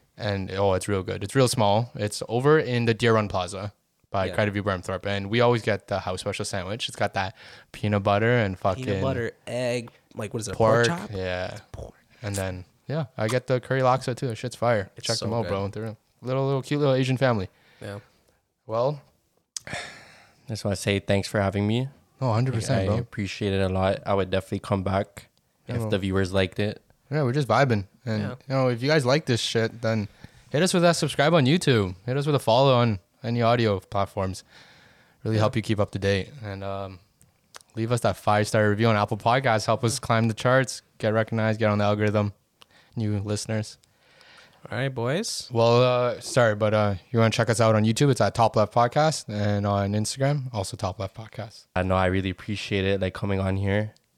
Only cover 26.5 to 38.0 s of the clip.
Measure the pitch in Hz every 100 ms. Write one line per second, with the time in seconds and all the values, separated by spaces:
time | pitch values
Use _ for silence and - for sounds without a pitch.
26.5 | - 104 - _ _ _ 147 131 139 120
27.5 | 113 139 107 95 _ 117 107 104 127 -
28.5 | 135 127 117 135 160 123 143 - 117 -
29.5 | 113 113 113 113 113 101 - - - -
30.5 | 143 185 185 170 165 151 - 147 170 127
31.5 | 180 - 117 95 90 - 135 147 139 -
32.5 | 117 139 123 120 101 - _ 117 120 117
33.5 | 120 113 98 - 101 98 - 95 92 -
34.5 | - - - - _ _ _ 113 110 107
35.5 | 113 107 104 101 101 98 98 - - 107
36.5 | 98 98 98 98 95 _ _ _ _ _
37.5 | - - 113 113 120